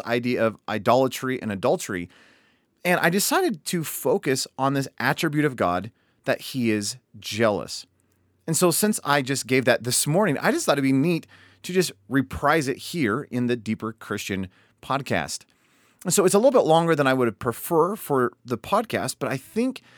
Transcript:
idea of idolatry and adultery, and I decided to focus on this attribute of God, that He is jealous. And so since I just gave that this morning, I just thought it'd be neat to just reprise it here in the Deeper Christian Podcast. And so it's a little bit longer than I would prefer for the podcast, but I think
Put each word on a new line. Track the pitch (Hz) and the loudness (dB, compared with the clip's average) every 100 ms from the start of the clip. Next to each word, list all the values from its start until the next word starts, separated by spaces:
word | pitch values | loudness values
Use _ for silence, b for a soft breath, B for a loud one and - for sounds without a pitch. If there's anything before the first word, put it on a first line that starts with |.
| - | -2
idea | 120 123 104 | -2 0 0
of | 113 101 - | 0 -2 -8
idolatry | 107 101 123 131 - 131 127 | -4 2 4 4 -2 -6 -6
and | 107 | -4
adultery, | 98 123 185 - 92 85 b b b b b b _ 180 | -2 0 0 -2 -6 -8 b b b b b b _ -2
and | 175 | 2
I | 170 | 2
decided | 190 - 330 359 170 - | 0 0 2 0 -2 -4
to | 175 | -4
focus | 151 - 131 190 143 131 - - | -4 -4 0 0 0 -2 -4 -2
on | 135 | 0
this | 139 135 - | 0 -4 -2
attribute | 123 156 165 151 | -2 0 -2 0
of | 147 117 | 0 2
God, | 92 90 107 _ _ _ | 0 0 -4 _ _ _
that | - - | -4 -4
He | - 135 117 | -4 -2 0
is | 107 101 123 _ 107 | 0 -2 -10 _ -18
jealous. | - 104 113 95 - - - _ _ _ _ _ - | -10 0 2 0 -6 -12 -16 _ _ _ _ _ -4
And | 160 | 2
so | 180 | 2
since | 156 208 208 | 2 0 0
I | - 143 | 0 0
just | 131 135 - | 0 -4 0
gave | 131 123 | 0 4
that | 117 | 2
this | 120 - 147 | 2 -2 2
morning, | 170 208 135 | 2 2 0
I | 175 | 0
just | 320 - | 0 0
thought | 143 | 2
it'd | |
be | 135 | 2
neat | 135 165 165 - b b b | 2 2 0 -6 b b b
to | - | -4
just | 180 170 - - | 0 -2 -4 -2
reprise | 135 131 - 143 165 135 | 0 0 -2 2 2 0
it | - | -6
here | - 175 113 120 107 | -6 -2 0 -2 -4
in | 123 123 | -4 -2
the | 123 | -2
Deeper | 107 110 110 | -2 -4 -4
Christian | - - 104 - 95 92 b b b | -10 -8 -8 -4 -6 -6 b b b
Podcast. | - 131 143 95 69 - - b b b b b 185 | -6 -6 -2 -2 -2 -10 -14 b b b b b -2
And | |
so | 180 185 | 4 4
it's | 202 | 6
a | |
little | 262 | 6
bit | 254 160 | 4 4
longer | 165 165 151 | 4 4 2
than | 135 | 4
I | |
would | 131 120 104 | 4 2 0
prefer | 123 - - 165 175 214 | -6 -4 0 2 2 0
for | - 139 120 _ | -2 0 0 _
the | - 117 | -8 -8
podcast, | - 202 226 104 127 - | -2 -2 0 -4 -4 -6
but | 127 | -6
I | 131 | -6
think | - 214 262 262 b | -6 -4 -4 -4 b